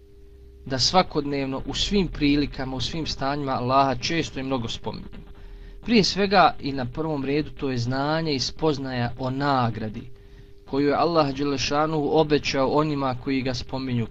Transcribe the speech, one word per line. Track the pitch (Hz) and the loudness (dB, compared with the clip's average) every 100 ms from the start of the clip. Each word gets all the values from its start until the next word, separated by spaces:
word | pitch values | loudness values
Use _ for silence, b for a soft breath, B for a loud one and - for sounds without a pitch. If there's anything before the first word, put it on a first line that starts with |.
| - - - - - - - | -20 -20 -20 -20 -20 -16 -6
da | 135 | -2
svakodnevno | - 185 180 156 143 139 135 135 135 | 4 4 4 0 -2 -2 -2 -4 -6
u | |
svim | 135 - 202 165 | -4 0 2 0
prilikama, | - 147 147 135 - 131 131 | 2 4 4 2 -4 -6 -4
u | |
svim | 123 165 143 | -4 -4 -6
stanjima | - 135 147 139 | -4 -2 -2 -2
Allaha | 123 123 135 135 123 | -2 4 4 4 2
često | - 165 127 135 | 0 -2 -2 -4
i | |
mnogo | 135 135 113 | -4 -2 -2
spominjemo? | - 110 107 - - - B B B B B - | -6 -8 -8 -10 -14 -16 B B B B B 2
Prije | 233 | 4
svega | 175 190 202 196 156 - | 4 2 2 6 6 4
i | 139 | -4
na | 135 123 | -4 -4
prvom | 143 160 147 131 | -4 -4 -2 -2
redu | 147 151 | -2 -2
to | - 139 | -4 -4
je | 127 | -2
znanje | 120 131 143 160 160 | -2 -2 0 0 0
i | 135 | -2
spoznaja | - - 160 139 135 127 120 120 | -2 0 0 0 -2 -2 -2 -2
o | 131 | -4
nagradi | 131 143 135 120 110 107 98 - b b b b b - | 0 2 4 2 0 -6 -8 -12 b b b b b -4
koju | 135 143 | 0 2
je | 135 | 4
Allah | 156 170 143 | 4 4 2
dželle | 135 143 139 | 0 -2 0
šanuhu | - 143 156 160 143 | 0 2 2 0 2
obećao | 156 156 143 - 143 131 | 4 4 2 2 0 2
onima | 139 156 143 135 123 | 2 2 0 -2 -2
koji | 139 135 | -2 0
ga | 127 | 0
spominju, | 123 - 135 131 120 110 | -4 -6 -6 -2 -2 -2